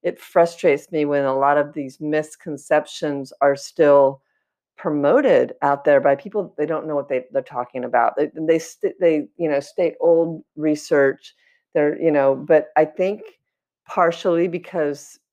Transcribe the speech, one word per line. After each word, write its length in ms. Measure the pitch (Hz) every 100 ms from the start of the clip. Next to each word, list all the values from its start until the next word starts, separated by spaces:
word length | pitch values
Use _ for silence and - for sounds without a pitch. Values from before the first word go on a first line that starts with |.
it 180 | - -
frustrates 680 | - 180 170 - 175 143 -
me 140 | 160
when 220 | 147 143 139
a 120 | 135
lot 200 | 139 147
of 160 | 147
these 260 | 147 135 -
misconceptions 1300 | 151 151 151 - - 143 - 151 151 - 151 143 135 -
are 160 | 143 139
still 640 | - - 147 143 135 139 _ _ _ _ _ _
promoted 760 | 180 147 139 233 269 147 127 -
out 220 | 143 143
there 160 | 147 143
by 160 | 139 139
people. 400 | 190 208 180 -
They 80 | 151
don't 220 | 160 156
know 80 | 143
what 140 | 139
they, 160 | 131 127
they're 120 | 139
talking 400 | 131 135 123 127
about. 320 | 123 120 117 -
They, 160 | 151
they 240 | - 160 165
st-, 420 | 165 - 196 -
they, 260 | 175 151 147 _
you 120 | 165
know, 100 | 143
state 360 | 139 - 170 -
old 440 | 165 165 165 160 - -
research. 800 | 151 151 - 151 139 131 - _ _ _ _ 165
They're, 260 | 147 156
you 80 | 165
know, 260 | 147 135 135
but 340 | 147 - - -
I 80 | 156
think 360 | - 190 214 - _ _ _ _ _ _
partially 600 | - 170 170 190 170 175
because 720 | 170 165 185 147 143 - - _